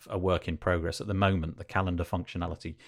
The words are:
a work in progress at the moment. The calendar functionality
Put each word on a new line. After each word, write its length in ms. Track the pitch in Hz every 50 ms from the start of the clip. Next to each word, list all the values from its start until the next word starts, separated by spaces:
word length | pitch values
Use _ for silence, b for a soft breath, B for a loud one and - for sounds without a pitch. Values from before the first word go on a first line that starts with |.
| - -
a 100 | - 95
work 280 | 90 95 90 82 -
in 100 | - 82
progress 440 | 78 - 92 90 85 80 85 - -
at 80 | - 104
the 60 | 101
moment. 420 | 95 98 95 95 92 80 80 - -
The 60 | -
calendar 400 | - - 98 95 92 87 85 85
functionality 720 | - - 90 82 - - 90 87 85 82 - - 101 80 b b